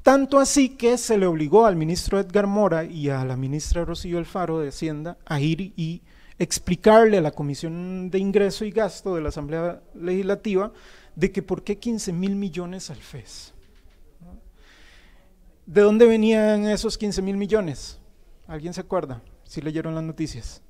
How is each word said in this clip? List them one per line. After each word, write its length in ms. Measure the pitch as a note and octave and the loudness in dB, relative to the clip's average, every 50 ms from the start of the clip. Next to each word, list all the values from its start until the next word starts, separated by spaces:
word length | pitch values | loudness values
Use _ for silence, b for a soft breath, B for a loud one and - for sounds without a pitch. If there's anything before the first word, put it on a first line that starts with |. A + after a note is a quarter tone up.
Tanto 360 | - C4 C4 C#4 C4+ C4 C#4+ | 6 6 6 6 2 4 4
así 320 | C#4 C4+ C4 - C#4+ C4+ B3 | 2 4 4 4 2 2 2
que 300 | - - A#3+ A#3 B3 A#3+ | 0 0 0 0 2 0
se 180 | - - A3+ | 0 0 2
le 80 | G3+ F#3+ | 2 2
obligó 400 | F3+ E3 D#3+ D3+ C#3+ D#3 G#3+ A#3 | 2 2 0 0 4 6 6 6
al 100 | A3 F#3 | 6 4
ministro 440 | E3 D#3 D#3 F3 - - - - G3 | 2 0 -2 -2 -4 -2 -2 -2 -2
Edgar 260 | G3 F3+ F3 G3+ G3+ | -2 0 0 0 0
Mora 380 | G3 G3 G#3 G#3 F#3 E3 E3 E3 | 2 2 2 2 2 2 -2 -4
y 260 | E3 E3+ D#3+ C#3+ C#3+ | -6 -8 -4 -4 -2
a 160 | C#3 C3 C3 | -2 -2 -2
la 100 | C3 C3 | -4 -4
ministra 480 | B2+ C3 C3 C#3+ D3+ - - - F3 E3+ | -4 -4 -4 -4 -6 -2 -2 -2 -2 0
Rocío 340 | D#3+ E3+ E3+ - F3+ E3+ E3+ | -4 -6 -8 -8 -6 -6 -6
Alfaro 400 | D#3+ - - G3 F3 D#3+ D#3+ D#3+ | -6 -6 -6 -6 -4 -2 -2 -4
de 80 | D3+ C#3 | -4 -6
Hacienda 480 | - - E3 D#3 D3+ D3 D#3 E3+ F3 _ - | -8 -8 -8 -6 -6 -8 -10 -12 -14 _ -10
a 140 | - D#3 C#3+ | -6 -4 -2
ir 340 | C#3+ D#3 E3 D#3 G3 F#3 - | 0 0 -2 -2 -6 -10 -8
y 280 | - D#3+ D#3+ E3+ F3 b b b b b b b | -8 -8 -8 -8 -10 b b b b b b b
explicarle 800 | - F3+ - - - - - F3+ - - A3 G#3+ A3+ A#3 A3+ G#3 | -6 -6 -4 -4 -8 -2 -4 -4 4 6 8 8 8 8 8 6
a 40 | F#3+ | 4
la 100 | D#3 D3+ | 2 0
Comisión 800 | - - D3+ C#3+ C#3 - - E3 E3 F3 F3+ F#3 F#3 F#3 F3+ F#3 | -4 -4 -8 -8 -6 -8 -8 -10 -10 -10 -10 -10 -8 -8 -8 -4
de 80 | E3+ F#3+ | -2 -2
Ingreso 460 | F#3+ G3 F#3+ G#3 G3+ G3 - - A3 | -2 2 2 2 2 2 -2 -6 -8
y 60 | G#3 | -4
Gasto 440 | - A3 A3 F#3 - - _ G3 F3+ | -2 -2 -2 -2 -4 -8 _ -6 -4
de 60 | E3 | -4
la 80 | D3+ D3 | -4 -6
Asamblea 520 | - D#3+ D3 C#3+ D#3 E3 E3+ F3 E3+ - - - - | -6 -8 -8 -6 -6 -4 -4 -6 -6 -10 -18 -20 -18
Legislativa 760 | - E3 F3+ F3+ F#3+ G3 F#3+ G3+ G3 - A3 G3 F#3 G3 - B B B B B B B B B | -10 -6 -4 -4 -2 -2 -2 -4 -4 -2 -2 0 0 -2 -2 B B B B B B B B B
de 160 | - D#3+ G3 | -2 -2 -2
que 100 | - G3+ | -2 -6
por 220 | - - F#3 - - | -6 -6 -8 -8 -4
qué 160 | - G3 - | -8 -8 -6
quince 340 | - A#3 A#3 G#3+ - G3 E3+ | -4 -6 -6 -4 -6 -6 -4
mil 220 | E3+ F#3 G3 G3 | -2 -2 -2 -2
millones 560 | G3+ G3+ F#3+ D3+ F3+ F3 F3 F#3 F#3+ - - | -4 -6 -6 -8 -8 -10 -10 -12 -14 -14 -14
al 60 | C#3+ | -16
fes. 580 | A2 - - - B2+ G#2 - - - - - - - - _ _ - _ - _ _ - - _ - E3+ F3 F#3 - - - b b b b b b b b b b b b b b b b b _ _ - _ _ _ | -16 -16 -18 -18 -18 -18 -18 -20 -20 -20 -20 -20 -20 -20 _ _ -20 _ -20 _ _ -20 -20 _ -20 -20 -20 -20 -20 -20 -20 b b b b b b b b b b b b b b b b b _ _ -20 _ _ _
¿De 160 | - D3+ G#3 | 0 4 6
dónde 240 | G3+ G#3 G#3+ A3 A#3+ | 6 6 8 8 8
venían 600 | A#3 A3+ A3 G#3+ A3 A3 A3 G#3+ G#3+ G#3+ G#3 G#3 | 8 8 6 4 4 4 4 4 4 2 2 2
esos 340 | G#3+ G#3+ G3+ - A3 - - | 0 -2 0 -2 -4 -4 -4
quince 240 | A3 G#3 F#3 F#3+ F#3 | -4 -4 -2 -2 -4
mil 140 | G3 G3 | -2 -2
millones? 640 | G3 G3+ F3+ G#3 G#3+ G3 D#3+ C3 - - - - - - - - - - - - - - | -4 -2 0 0 0 0 -2 -8 -8 -12 -16 -18 -20 -20 -20 -20 -20 -20 -20 -20 -20 -18
¿Alguien 300 | - D#3+ D#3 D3+ F3 F3 | -14 -14 -12 -12 -10 -12
se 60 | F3+ | -12
acuerda? 420 | F#3 F#3 G3 F#3 D#3+ C3+ B2 A2+ - - - _ _ | -8 -4 -4 -4 -2 -4 -8 -8 -14 -20 -20 _ _
Si 160 | - - D#3+ | -14 -12 -8
leyeron 360 | C#3+ D#3 D3+ D#3+ D#3 E3 D#3+ | -8 -4 -6 -4 -4 -4 -6
las 80 | D#3+ D#3+ | -6 -6
noticias. 580 | D#3+ D#3 - D#3+ D3 - A#2+ G#2+ - - - - | -8 -6 -6 -8 -8 -8 -10 -12 -12 -14 -14 -20